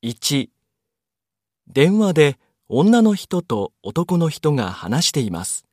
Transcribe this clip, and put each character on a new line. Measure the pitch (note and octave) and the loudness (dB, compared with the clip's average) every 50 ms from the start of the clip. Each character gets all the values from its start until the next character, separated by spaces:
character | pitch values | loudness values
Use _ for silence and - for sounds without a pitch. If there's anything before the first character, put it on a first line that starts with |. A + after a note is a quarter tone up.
一、 | - A#2 A#2 _ - - D3 C#3 B2+ - _ _ _ _ _ _ _ _ _ _ _ _ _ _ _ _ _ _ _ _ _ _ _ | -8 -10 -10 _ -6 -4 -2 -2 -4 -6 _ _ _ _ _ _ _ _ _ _ _ _ _ _ _ _ _ _ _ _ _ _ _
電 | _ - C3+ C#3 E3+ G3 G#3+ | _ 0 2 2 4 4 2
話 | G#3+ G3 E3+ | 2 2 4
で | D#3 D3+ C#3+ C3+ _ _ _ _ _ _ _ | 4 4 2 2 _ _ _ _ _ _ _
女 | - B2 D#3 G#3 A#3 A#3+ A3 | 0 2 4 4 6 6 4
の | A3 G#3 | 4 2
人 | F#3+ - _ - F3+ F3 | 0 -4 _ -6 -6 -4
と | _ B2 G#2+ G2+ - _ _ _ | _ -4 -4 -4 -6 _ _ _
男 | F#2+ A2 D#3 E3+ - F3+ | -8 -6 -6 -4 -2 0
の | F3 E3+ D#3+ | 0 0 -2
人 | D3+ - - D3+ D3 | -4 -2 -2 -2 0
が | C3+ A2 F#2 | 0 -2 -4
話 | F2+ - - F2 A2 D3 E3+ - | -8 -10 -8 -4 -4 -2 -2 -2
し | - | -2
て | D3+ | -2
い | B2+ G#2 | -4 -4
ま | F2 E2 F2+ | -6 -8 -8
す。 | - - - _ _ | -8 -10 -10 _ _